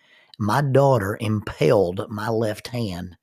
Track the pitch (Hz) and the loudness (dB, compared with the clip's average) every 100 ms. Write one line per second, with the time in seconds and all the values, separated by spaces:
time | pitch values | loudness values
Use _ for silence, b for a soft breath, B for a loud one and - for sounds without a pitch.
0 | b b b - 101 123 143 131 139 123 | b b b -6 -2 0 2 4 4 4
1 | 95 110 107 107 - - 151 113 87 95 | 0 -4 -2 -2 -4 0 4 4 2 -2
2 | 107 104 110 110 113 101 - 120 110 87 | -8 -6 -4 -2 -2 -4 -8 -6 -6 -8
3 | 90 87 | -12 -14